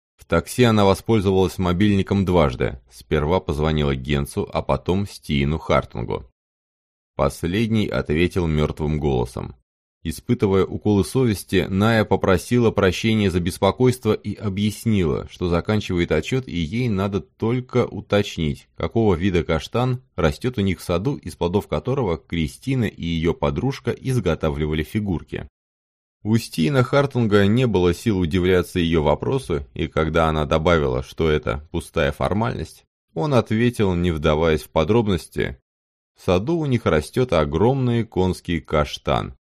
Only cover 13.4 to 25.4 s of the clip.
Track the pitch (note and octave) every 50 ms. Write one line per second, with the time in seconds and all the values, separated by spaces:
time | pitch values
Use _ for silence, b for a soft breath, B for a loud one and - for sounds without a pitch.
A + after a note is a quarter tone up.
13.4 | E2+ F#2 F2 - - G2 - - B2+ B2+ B2 - - G#2+ G#2+ - - G#2 F#2+ -
14.4 | - G#2 F#2+ F#2+ G#2 G#2+ G2+ - - A2+ G#2+ G2 F2 D2+ B1+ G1+ - - - -
15.4 | F#2+ F2 E2+ E2+ - - G#2+ G#2 - - F#2 F2 F2 E2+ E2 D#2 D#2+ - B2+ C3
16.4 | B2+ - D2 F2 E2 D2 G2+ A#2 B2+ A#2+ G#2 F#2+ G2 G#2 G2 F#2+ - - _ _
17.4 | - A2 B2 B2+ B2 - - B2 - - - F#2+ - - G#2 G#2 G2+ - - -
18.4 | E2 D2 C2+ - - _ _ - - E2+ - A2+ A2+ G#2 F2+ D#2 F2 G2+ F2 E2+
19.4 | D2+ - D#2+ D#2 - - - A2+ B2 B2+ B2+ B2+ - _ _ - E2+ D#2 C#2+ -
20.4 | - B2+ B2 - G2 F#2+ F2+ - - - F2 F2 G2+ C#3 D3 - - F2 D2+ -
21.4 | E2+ E2+ F2+ G#2 - - - D2+ - B2 C3 D3 B2 F#2 E2 D#2 - _ - E2
22.4 | D#2+ D2 - - - C3 C3+ C3 A2+ F#2 - - E2 E2+ E2+ E2 D#2 E2 D#2+ -
23.4 | - C#2+ C#2+ C#2+ - C3+ C3+ - - A#2+ - - - C3 B2+ B2 F2+ F2 D#2+ -
24.4 | - D#2 C#2+ C#2+ D#2 D2+ D#2 D#2 D#2 - - A2 G#2+ G2+ F2 C#2+ - - - -